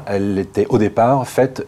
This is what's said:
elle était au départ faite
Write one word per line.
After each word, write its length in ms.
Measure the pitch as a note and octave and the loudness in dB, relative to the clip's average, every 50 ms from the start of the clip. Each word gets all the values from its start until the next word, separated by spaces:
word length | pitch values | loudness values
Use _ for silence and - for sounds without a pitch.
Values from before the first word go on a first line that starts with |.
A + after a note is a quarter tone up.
| - | 0
elle 320 | - G2+ G2 G2+ G2+ G2 F#2+ | -2 -2 -2 0 0 -2 -2
était 300 | F#2+ F#2+ - G#2 G#2 - | -4 -4 -2 -2 -2 2
au 80 | C3 A2 | 2 2
départ 500 | G#2+ G2+ - - A2+ A#2+ C#3 C3+ B2 - | 2 2 2 2 4 4 4 2 0 -2
faite 380 | - - B2+ C3+ - - - | 0 0 0 0 0 -8 -12